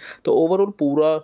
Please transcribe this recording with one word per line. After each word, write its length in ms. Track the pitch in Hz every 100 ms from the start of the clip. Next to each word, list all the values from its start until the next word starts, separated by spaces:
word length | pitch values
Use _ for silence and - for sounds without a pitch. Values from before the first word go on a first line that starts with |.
| - -
तो 120 | - 123
overall 360 | 165 190 202 -
पूरा, 380 | 143 143 156 156